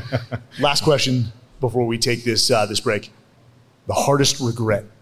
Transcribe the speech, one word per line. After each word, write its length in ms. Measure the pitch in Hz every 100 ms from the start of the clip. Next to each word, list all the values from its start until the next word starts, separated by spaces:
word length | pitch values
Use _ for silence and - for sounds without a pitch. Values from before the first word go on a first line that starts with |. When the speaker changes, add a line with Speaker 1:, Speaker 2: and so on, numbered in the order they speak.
| -
Speaker 1:
<laughs> 500 | 127 - 120 - -
Speaker 2:
Last 220 | 143 143
question 480 | - 139 131 127 113 - - -
before 260 | 127 123 117
we 120 | 117
take 260 | 123 117
this, 260 | 120 107 -
uh, 160 | 117 104
this 140 | 107
break. 300 | 123 104 - - _ _ _ _ _ _ -
The 80 |
hardest 460 | - - 139 135 -
regret. 440 | 123 117 110 101 - -